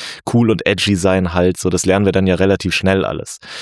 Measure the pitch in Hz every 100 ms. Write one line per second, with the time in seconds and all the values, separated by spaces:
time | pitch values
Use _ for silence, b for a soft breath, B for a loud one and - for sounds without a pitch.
0 | B B - 120 113 98 - 98 - 95
1 | 92 92 90 87 90 87 92 90 92 95
2 | 101 95 95 87 95 95 92 - 95 95
3 | 50 78 - - B B